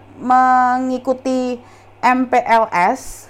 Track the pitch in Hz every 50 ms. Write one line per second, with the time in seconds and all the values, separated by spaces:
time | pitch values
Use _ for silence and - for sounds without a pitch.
0 | - - - - - 247 254 254 254 254 254 254 254 247 247 254 262 254 254 254
1 | 247 269 254 254 - 262 262 254 254 247 247 240 - - - - - - - -
2 | - 240 254 254 262 247 254 247 240 - 226 226 220 220 - 175 175 196 254 262
3 | - - - - -